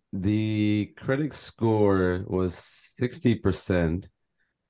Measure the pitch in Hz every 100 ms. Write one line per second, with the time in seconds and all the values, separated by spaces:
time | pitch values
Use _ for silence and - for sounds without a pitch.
0 | _ 98 92 107 107 107 107 104 101 -
1 | - 135 151 - - - 113 110 101 95
2 | 90 90 - 92 92 82 - - - -
3 | 123 - 123 113 98 - - 92 80 87
4 | - _ _ _ _ _